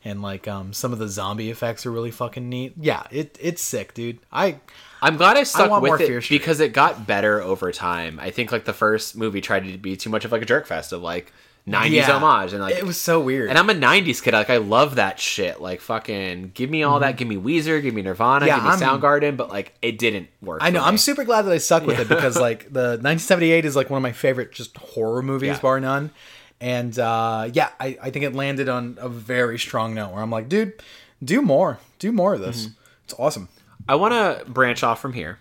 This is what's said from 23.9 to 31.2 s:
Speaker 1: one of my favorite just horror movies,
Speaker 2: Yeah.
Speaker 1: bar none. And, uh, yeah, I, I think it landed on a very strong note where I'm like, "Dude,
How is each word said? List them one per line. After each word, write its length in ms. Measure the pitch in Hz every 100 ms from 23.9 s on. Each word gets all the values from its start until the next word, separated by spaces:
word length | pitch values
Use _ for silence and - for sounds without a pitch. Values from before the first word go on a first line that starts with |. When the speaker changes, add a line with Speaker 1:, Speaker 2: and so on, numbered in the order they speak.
Speaker 1:
one 60 | 135
of 40 |
my 100 | 127
favorite 400 | 113 139 127 117
just 240 | - 113 -
horror 460 | - - 110 120
movies, 260 | 135 135 139 143
Speaker 2:
Yeah. 40 |
Speaker 1:
bar 200 | 131 131
none. 300 | 135 139 151 _ - - - _
And, 380 | 123 123 120 117
uh, 500 | 113 113 113 113 113
yeah, 180 | 120 - -
I, 180 | 135 131
I 80 | 135
think 140 | 135
it 100 | 139
landed 340 | 131 139 139 131
on 280 | 123 120 123
a 80 | 127
very 500 | 117 107 123 120 117
strong 360 | - 120 113
note 180 | 110 101
where 100 | 95
I'm 80 | 110
like, 180 | 113 113
"Dude, 260 | 202 214 - - - - _